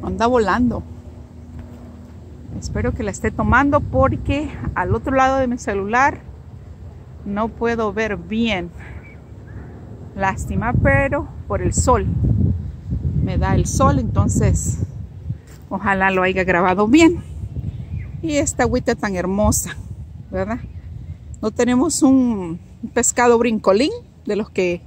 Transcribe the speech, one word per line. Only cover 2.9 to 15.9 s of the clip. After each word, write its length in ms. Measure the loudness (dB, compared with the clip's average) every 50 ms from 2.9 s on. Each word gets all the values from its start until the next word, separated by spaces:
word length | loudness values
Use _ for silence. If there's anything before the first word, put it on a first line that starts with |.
| -2
que 80 | -2
la 80 | -4 -6
esté 220 | -6 -2 -4 -4
tomando 480 | -2 0 2 4 4 4 4 4 4 2
porque 680 | 0 2 2 2 4 4 2 0 -2 -2 -2 -2 -2 -6 -8 -6 -6 -4 -2
al 180 | -2 0 0 0
otro 220 | -2 0 0 2
lado 220 | 4 4 4 4 2
de 100 | 2 0
mi 100 | -2 -4
celular 640 | -4 -4 -2 -2 -2 0 2 4 4 2 2 -2 -14 -18 -18 -18 -18 -18 -18 -18 -18 -18 -18 -16 -16 -16 -16 -16 -18 -18 -18 -12 -8
no 240 | -6 -2 -2 -2 -2
puedo 440 | -2 -2 -2 0 0 0 0 -2
ver 240 | 0 -2 -2 -2 -2
bien. 540 | -6 -6 -4 0 0 2 2 0 -2 -4 -8 -10 -14 -14 -14 -14 -14 -16 -16 -20 -20 -20 -20 -20 -18 -16 -16 -14 -14 -14 -14 -16 -16 -16 -16 -16 -16 -16 -14 -6
Lástima, 580 | -2 -2 -2 -2 -2 -6 -2 -2 -2 0 2 2 2
pero 480 | 4 4 4 4 2 2 0 -2 -4 -6 -10 -14 -8 -4
por 120 | -4 -2
el 120 | -2 0
sol. 340 | 0 2 4 4 4 4 2 0 0 0 2 2 2 4 4 2 2 0 -4 -8 -10 -12 -8 -6 -6 -4 -2 -2 0 0 0
Me 140 | 0 0 0
da 180 | 2 2 2
el 100 | 2 2
sol, 320 | 0 2 2 4 4 4 4
entonces 800 | 0 0 2 2 2 2 2 4 4 4 2 2 0 -2 -2 -2 -4 -6 -6 -12 -14 -14 -14 -14 -10 -10 -10 -10 -10 -20 -20 -20 -12 -8
ojalá 440 | -6 -2 0 0